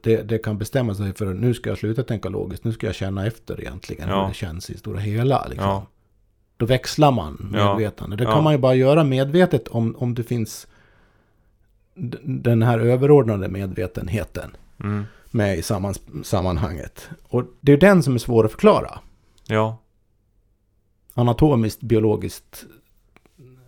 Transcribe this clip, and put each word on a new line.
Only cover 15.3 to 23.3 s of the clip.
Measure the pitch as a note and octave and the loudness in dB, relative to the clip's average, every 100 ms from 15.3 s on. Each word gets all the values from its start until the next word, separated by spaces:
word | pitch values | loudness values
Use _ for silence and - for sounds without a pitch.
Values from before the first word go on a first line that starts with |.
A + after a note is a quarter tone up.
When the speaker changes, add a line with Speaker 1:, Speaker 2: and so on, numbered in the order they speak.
Speaker 1:
med | A#2+ G2+ F2 | -2 0 -2
i | |
sammans-, | - G2+ G2 F#2+ - D2+ | -4 -4 -4 -8 -12 -12
sammanhanget. | - G2 F#2 E2 D2+ D#2 - - - - - | -4 -2 0 -2 -4 -6 -12 -18 -20 -20 -6
Och | B2 B2 - | -4 -4 -2
det | C#3 | 4
är | C#3+ | 6
den | F#3+ F#3 | 8 6
som | C#3 B2 | 4 -2
är | |
svår | - A#2 G#2+ | 2 2 2
att | |
förklara. | - G#3+ D#3 - - - _ _ _ - | 4 4 4 0 -12 -20 _ _ _ -2
Speaker 2:
Ja. | G#2+ A2 A2+ _ _ _ _ _ _ _ _ _ _ _ _ _ | 0 0 -4 _ _ _ _ _ _ _ _ _ _ _ _ _
Speaker 1:
Anatomiskt, | - A#2+ A#2 D#3 B2+ A2 - | 0 0 4 4 4 0 -4
biologiskt | A2+ A2 A2 G#2 G2+ - _ - - - _ _ _ _ _ | 0 2 2 0 -4 -12 _ -20 -20 -20 _ _ _ _ _